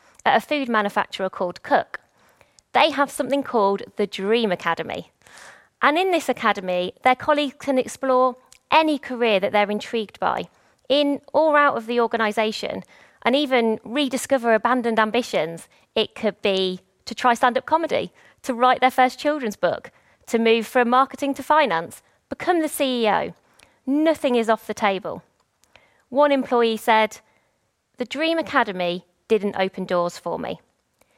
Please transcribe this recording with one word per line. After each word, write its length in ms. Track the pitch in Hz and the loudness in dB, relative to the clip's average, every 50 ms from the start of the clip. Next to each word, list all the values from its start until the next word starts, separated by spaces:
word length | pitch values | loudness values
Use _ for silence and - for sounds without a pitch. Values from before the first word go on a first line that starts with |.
| _ _ _ _ - | _ _ _ _ 0
at 120 | - 151 | 2 2
a 100 | 214 - | 2 0
food 220 | - 302 294 269 240 | -2 -4 -4 -2 -2
manufacturer 600 | 226 214 202 202 - 208 - - - - 190 190 | 0 0 0 -2 -2 -4 -4 -4 -6 -8 -6 -6
called 340 | - - 190 175 175 - - | -6 -6 -6 -6 -8 -10 -4
Cook. 360 | - 277 196 - - - - _ _ _ _ _ _ _ _ _ _ _ _ _ _ | 0 0 0 0 -2 -8 -18 _ _ _ _ _ _ _ _ _ _ _ _ _ _
They 200 | - - 294 320 | 2 2 2 2
have 200 | 277 277 277 262 | 2 0 -2 -2
something 320 | - - 269 262 277 285 269 | -2 -4 -4 -2 -2 -2 -2
called 380 | - - 226 196 196 202 196 - - - | -2 0 2 2 2 0 -2 -6 -8 -6
the 100 | - 208 | -6 -6
Dream 440 | 190 - - 190 202 226 240 226 202 | -6 -6 -4 -2 0 0 0 0 0
Academy. 600 | 175 - - 170 165 - - - - - 165 _ _ _ _ - - - - - - - _ _ _ - | -2 -2 -2 -2 -2 -2 -4 -8 -8 -10 -12 _ _ _ _ -20 -20 -20 -20 -20 -20 -20 _ _ _ 0
And 160 | - 269 294 | 2 2 2
in 140 | 339 381 381 | 2 2 2
this 180 | 349 311 - - | 0 0 0 -2
academy, 640 | 247 - - 214 208 202 185 185 180 180 180 185 - _ | -4 0 0 -2 -2 -2 -2 -4 -2 -2 -2 -4 -4 _
their 140 | - 254 254 | 2 2 2
colleagues 400 | - - - 302 294 294 262 - - | 2 2 0 0 2 0 -2 -6 -6
can 180 | - 277 269 | -4 -2 0
explore 600 | 254 - - - - 269 262 254 254 254 254 247 - _ _ _ _ _ - | 0 -2 -2 -6 -4 -2 0 2 2 2 2 0 -4 _ _ _ _ _ 2
any 280 | - 320 320 311 294 | 2 4 4 2 0
career 440 | 254 - - 254 226 240 226 208 190 | -2 -4 -8 -4 -2 0 2 2 2
that 100 | 190 - | 2 0
they're 200 | - 208 208 196 | 2 0 0 0
intrigued 480 | 208 214 - - - 226 208 - - - | -2 -4 -6 -6 -6 -6 -6 -6 -8 -4
by, 260 | - - - - 180 - _ _ _ _ _ _ _ | -2 -2 -2 -2 -6 -10 _ _ _ _ _ _ _
in 320 | - 262 294 294 285 285 262 _ - - | 0 0 2 2 0 -2 -4 _ -2 0
or 240 | 285 320 311 294 | 2 2 4 4
out 180 | 294 294 285 - | 4 4 4 2
of 120 | 233 220 | -2 -4
the 120 | 226 240 240 | -2 0 0
organisation, 840 | 233 226 - 233 226 208 208 233 214 220 214 - - - - - - - _ - - _ _ - - | 0 0 0 0 -2 0 0 0 -2 -2 -4 -6 -8 -8 -8 -10 -12 -14 _ -20 -20 _ _ -4 0
and 120 | 240 254 | 0 2
even 440 | 285 302 254 262 247 226 226 220 - - | 2 2 2 2 2 2 2 0 -2 -6
rediscover 720 | 202 226 294 294 247 262 233 - - 269 254 233 233 220 | -6 -2 -2 -2 -2 -2 -4 -2 -2 -2 0 2 2 2
abandoned 460 | 214 - 233 254 254 226 233 226 220 | 2 2 0 0 0 0 0 0 0
ambitions. 680 | 220 214 214 240 240 - - 170 151 165 165 175 - - _ _ _ _ - | 0 2 0 -2 -2 -2 -2 -2 -2 -2 -6 -10 -16 -20 _ _ _ _ -2
It 180 | 226 208 - - | -2 -2 -2 -4
could 260 | - 226 208 - _ | -4 -4 -4 -2 _
be 400 | - 202 190 190 190 185 185 180 _ _ _ _ - | -2 0 0 0 0 -2 -4 -8 _ _ _ _ -14
to 100 | - 220 | -14 -6
try 180 | - - 247 233 | 0 2 2 2
stand-up 320 | - 269 247 240 262 - | 4 2 2 2 0 -2
comedy, 460 | - 311 330 330 302 - - - 180 _ _ _ _ _ _ - | 0 -2 0 0 0 -2 -4 -4 -6 _ _ _ _ _ _ -8
to 100 | - 240 | -8 -2
write 280 | 226 254 254 254 - | 2 2 2 4 4
their 100 | 254 262 | 2 2
first 280 | - 262 254 254 - - | 4 2 2 2 0 -2
children's 360 | - 294 302 294 254 208 196 | -2 -2 -2 -2 -4 -6 -4
book, 360 | - - 165 117 - - - - _ _ _ _ _ _ | -2 -2 -2 -2 -4 -8 -14 -20 _ _ _ _ _ _
to 120 | - - 226 | -2 0 2
move 260 | 226 226 226 226 214 | 4 4 4 4 2
from 240 | - - 254 240 240 | 0 2 2 2 4
marketing 440 | 247 254 269 - - - 285 277 269 | 4 4 2 2 -2 -6 -6 -6 -6
to 80 | - 262 | -4 0
finance, 580 | - 302 311 294 220 165 165 170 - - - _ _ _ _ _ - | 2 2 4 4 2 0 -2 -4 -6 -12 -18 _ _ _ _ _ -14
become 320 | - - - 349 359 330 | -12 -4 -2 0 0 2
the 80 | 311 285 | 0 -2
C 360 | - - 285 254 254 240 226 | -2 -2 -2 -2 0 0 0
E 40 | 208 | 2
O. 240 | 185 160 147 - 170 _ _ _ _ _ _ _ _ _ _ | 2 0 -2 -4 -10 _ _ _ _ _ _ _ _ _ _
Nothing 500 | 254 277 302 311 330 302 - - 269 247 | -2 0 2 2 2 2 0 0 0 0
is 140 | 233 220 220 | 2 2 2
off 160 | 220 - - | 0 -2 -2
the 80 | - 208 | -8 -6
table. 480 | - 226 202 196 185 185 160 87 - - _ _ _ _ _ _ _ _ _ _ _ _ _ _ _ _ - | -2 -2 -2 -2 -2 -6 -8 -10 -12 -14 _ _ _ _ _ _ _ _ _ _ _ _ _ _ _ _ -4
One 220 | 247 277 294 285 | 2 2 4 4
employee 460 | 285 269 247 - 254 240 233 226 220 | 4 2 0 2 2 2 2 2 0
said, 420 | 214 - 240 220 220 220 214 - - _ _ _ _ _ _ _ _ _ _ _ _ _ _ _ | 0 2 2 4 4 4 0 -2 -10 _ _ _ _ _ _ _ _ _ _ _ _ _ _ _
"The 80 | - 247 | -10 -10
Dream 320 | - - 269 320 320 330 330 | -8 -6 -4 -2 -2 -2 -2
Academy 640 | 302 - - 262 233 220 185 185 180 175 175 180 - _ _ _ _ | -2 0 0 0 0 0 -2 -2 -2 -2 -4 -4 -8 _ _ _ _
didn't 320 | - 226 202 196 202 - 190 | 0 0 0 0 0 -2 -2
open 260 | 190 190 - 190 185 | -2 -2 -4 -6 -6
doors 320 | - 180 175 175 175 - | -2 -2 -2 -2 -2 -6
for 220 | - - 175 165 165 | -8 -8 -8 -8 -6
me. 220 | 165 - 175 - _ _ _ _ _ _ _ _ _ _ _ | -6 -8 -10 -12 _ _ _ _ _ _ _ _ _ _ _